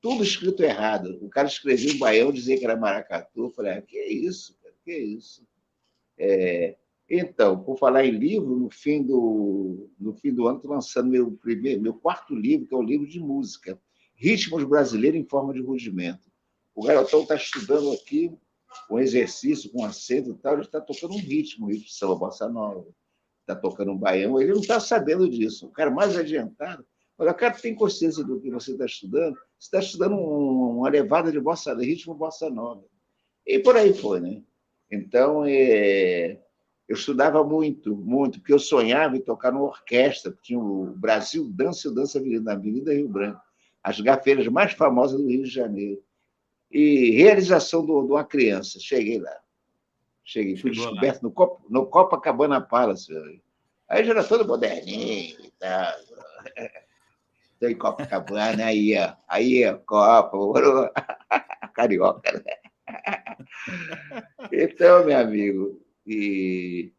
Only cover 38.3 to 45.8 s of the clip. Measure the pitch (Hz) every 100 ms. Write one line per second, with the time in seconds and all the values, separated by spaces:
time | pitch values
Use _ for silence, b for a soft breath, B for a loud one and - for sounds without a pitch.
38.3 | - - 143 - 139 113 135 156 127 127
39.3 | 113 127 135 139 - - 120 139 - 95
40.3 | 95 - 120 107 95 95 92 110 107 107
41.3 | 160 135 90 135 - 147 120 143 139 135
42.3 | 113 110 98 104 120 151 143 139 98 104
43.3 | 101 _ _ _ _ 95 104 110 135 135
44.3 | 139 113 139 202 - 151 123 135 135 139
45.3 | 131 127 127 113 101